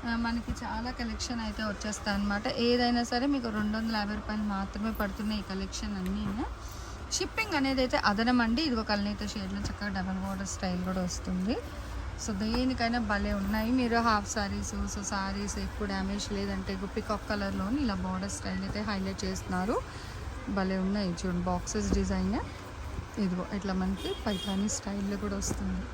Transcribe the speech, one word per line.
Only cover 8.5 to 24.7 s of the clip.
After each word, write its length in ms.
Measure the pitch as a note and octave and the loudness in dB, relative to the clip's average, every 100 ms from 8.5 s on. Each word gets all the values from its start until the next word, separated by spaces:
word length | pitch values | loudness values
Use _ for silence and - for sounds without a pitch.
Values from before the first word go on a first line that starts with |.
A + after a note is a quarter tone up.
| A#3 | 4
ఇదిగో 200 | D#4+ A#3+ | 2 0
కలనైతే 460 | A3 G#3 G3+ G#3 G#3 | 2 0 0 -2 -4
షేడ్లో 320 | G#3+ G3 F#3 | -4 -4 -4
చక్కగా 280 | G3+ - G3+ | -4 -4 -2
డబల్ 300 | F#3+ F#3 F#3+ F#3+ | -2 -2 -2 -2
బోర్డర్ 200 | F#3+ G3 | -4 -4
స్టైల్ 380 | - F#3+ F3+ | -4 -2 0
కూడా 180 | F3+ F#3+ | 0 0
వస్తుంది. 540 | F3+ - - F#3 F#3+ E4 - - - - - - - | 0 -2 -2 0 0 0 -4 -8 -8 -6 -6 -4 -2
So 60 | |
దేనికైనా 680 | G3 G#3+ A#3 B3+ B3+ A#3 A#3+ | 0 2 4 2 4 2 2
భలే 340 | G#3+ G#3 G#3 | 2 2 2
ఉన్నాయి. 380 | G#3 G3 G#3+ A3 | 2 2 2 4
మీరు 260 | B3+ A#3+ A#3 | 4 6 6
హాఫ్ 360 | A#3 G#3+ G#3 | 6 4 2
సారీస్, 420 | - G3+ G3+ G3+ | 0 0 0 -2
so 280 | G3+ G3+ G#3 | -2 -2 -2
సారీస్ 560 | G3+ G3+ G3 G3 G3+ G#3 | -2 -2 0 -2 -2 -2
ఎక్కువ 280 | G3 - G#3 | -4 -2 0
డ్యామేజ్ 460 | G3 F#3+ G3+ - | 0 2 0 0
లేదంటే 400 | G3+ G3 G3 F#3+ | 0 0 -2 -2
ఇగో 140 | F#3+ F#3+ A3+ | -2 -2 -4
పీకాక్ 320 | G#3+ G3+ - | -2 -2 0
కలర్లోని 540 | G#3 G3 G3 F#3+ C4+ | -2 0 0 0 2
ఇలా 120 | C4 | 2
బోర్డర్ 360 | F#3+ F#3 F#3 G3 | 0 0 -2 -2
స్టైల్ 320 | - G3+ F#3+ | -4 -4 -2
అయితే 180 | F#3+ G#3 | -2 -2
హైలైట్ 440 | G#3+ G3 F#3+ F#3+ | -2 0 -2 -2
చేస్తున్నారు. 580 | F#3+ F#3+ - F#3 F#3+ F#4+ - - - - - - - | -2 -2 -2 0 2 0 -2 -10 -10 -8 -8 -8 -2
భలే 300 | G3 F#3+ F#3+ | 0 2 2
ఉన్నాయి 320 | F#3+ G3+ F#3+ | 2 2 0
చూడండి 340 | F3 F#3 F3+ | 0 0 0
బాక్సెస్ 480 | F3 F3+ - G#3+ G3+ | 2 0 0 0 2
డిజైన్. 480 | F#3+ F#3+ F#3+ F#3+ A3+ A#4 - - - - - - - | 4 4 2 2 2 -2 -8 -10 -10 -6 -6 -6 0
ఇదిగో 260 | G3 F3+ F3 G3+ | 0 2 -2 -2
ఇట్లా 160 | G3 | 0
మనకి 420 | F#3 F#3 F#3+ F4 G4 A#3+ | 2 2 0 -2 -2 -2
పైతాని 420 | F#3+ G3+ G3 | -2 0 0
స్టైల్‌లో 480 | G#3 | 2